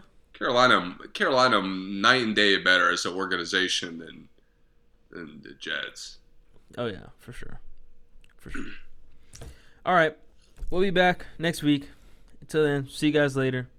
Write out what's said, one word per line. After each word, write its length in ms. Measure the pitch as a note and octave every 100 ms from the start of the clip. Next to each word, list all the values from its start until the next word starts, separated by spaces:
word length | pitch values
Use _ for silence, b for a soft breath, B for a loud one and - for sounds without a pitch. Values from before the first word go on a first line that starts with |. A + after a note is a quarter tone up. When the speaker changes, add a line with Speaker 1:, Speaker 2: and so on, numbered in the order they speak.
| - _ _
Speaker 1:
Carolina, 640 | - D3+ B2 B2+ G2+ F2+ G2+ -
Carolina, 480 | - F#3+ C3 B2+ G#2+
night 600 | F#2+ F#2+ F#2+ G2 A2 C3
and 120 | A2+ G#2
day 220 | G#2 F#2+
better 340 | F2+ F#2 F2
as 140 | F2 F#2+
an 80 |
organization 840 | F2+ F#2 F2+ E2+ F#2+ F#2 - F#2 E2
than, 280 | D#2+ D#2 - _ _ _ _ _ _ _ _
than 300 | F2 D#2 D2+
the 120 | G1+
Jets. 640 | C#2 - D2+ - - - - _ - - - - -
Speaker 2:
Oh, 100 | A#2+
yeah, 200 | - - -
for 140 | -
sure. 300 | B2 - - - - - - - - - _
For 120 | -
sure. 160 | - - - - - - - B B B B B B -
All 80 |
right. 240 | F3+ D#3 - - - - - -
We'll 120 | F3
be 100 | G3
back 340 | F3+ F3+ F3 - -
next 240 | E3 D#3+
week. 260 | D3 C#3+ C#3+ b b b b b
Until 220 | - D#3
then, 240 | D3+ C#3+ C3
see 180 | - D3+
you 60 |
guys 220 | D3 C#3+ C3+
later. 320 | C3 B2+ B2